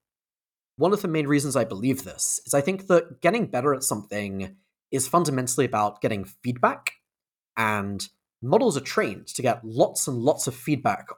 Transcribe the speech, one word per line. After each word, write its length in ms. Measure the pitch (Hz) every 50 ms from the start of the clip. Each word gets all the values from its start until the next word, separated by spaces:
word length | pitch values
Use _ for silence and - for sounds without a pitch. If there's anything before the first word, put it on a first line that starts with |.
| _ _ _ _ _ _ _ _ _ _ _ _ _ _ _ -
One 140 | 147 185 208
of 80 | 202
the 80 | 202 175
main 180 | 160 156 147
reasons 300 | 139 147 143 139 143 123
I 80 | 127 113
believe 400 | - 101 95 113 131 139 - -
this 340 | - - - - - - - -
is 80 | - -
I 80 | 143
think 260 | 185 190 190 190 -
that 340 | - 180 170 165 - - -
getting 260 | - - 214 240 190
better 260 | 127 - 123 123 147 139
at 100 | 127 -
something 720 | - 127 104 104 - 101 104 101 98 98 95 95 95 - _ _ _ _ _ _ _
is 180 | - 135 131 -
fundamentally 560 | - 175 170 151 135 127 127 123 - 151 131
about 340 | 120 120 107 104 104 - -
getting 240 | - 120 110 98 92
feedback, 680 | - - _ - 123 123 123 - 233 277 - - - - _ _ _ _ _ _ _ _ _ _ _ _
and 500 | 110 113 107 107 104 98 101 101 95 - - _ _ _ _ _ _
models 360 | 120 127 170 226 277 226 143
are 40 | 135
trained 460 | - - - 214 196 120 95 - -
to 140 | - - -
get 240 | 123 123 110 - 117
lots 420 | 113 110 135 165 160 - - -
and 120 | 156 127 120
lots 280 | 113 143 156 - -
of 80 | 131 123
feedback 540 | - - 156 147 - - 110 98 - - - -